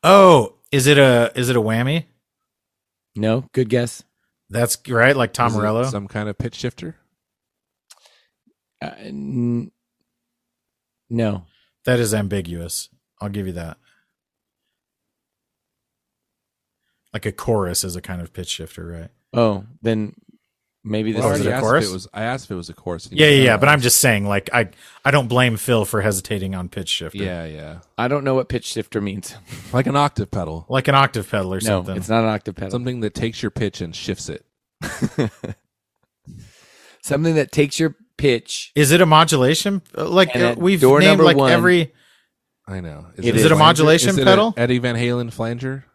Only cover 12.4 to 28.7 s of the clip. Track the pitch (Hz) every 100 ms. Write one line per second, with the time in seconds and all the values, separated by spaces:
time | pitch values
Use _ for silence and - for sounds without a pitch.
12.4 | 85 85 85 - - _ _ _ 101 101
13.4 | 95 87 82 78 _ _ _ _ _ _
14.4 | _ _ _ _ _ _ _ _ _ _
15.4 | _ _ _ _ _ _ _ _ _ _
16.4 | _ _ _ _ _ _ _ 107 107 -
17.4 | - 110 90 87 95 87 - 87 85 -
18.4 | 90 - 80 - 85 85 82 _ _ 127
19.4 | 113 101 107 - 113 110 104 - _ _
20.4 | _ _ _ _ 110 107 110 104 117 95
21.4 | 98 - 110 139 101 92 92 101 113 131
22.4 | - 92 85 80 - 85 - 147 151 139
23.4 | 131 107 135 147 120 - 131 107 101 101
24.4 | - 123 104 _ - - 139 143 120 123
25.4 | 127 110 - 113 101 110 104 95 - 104
26.4 | 95 95 90 - 87 - 82 101 98 87
27.4 | 82 76 76 82 _ - 123 143 139 131
28.4 | 123 123 -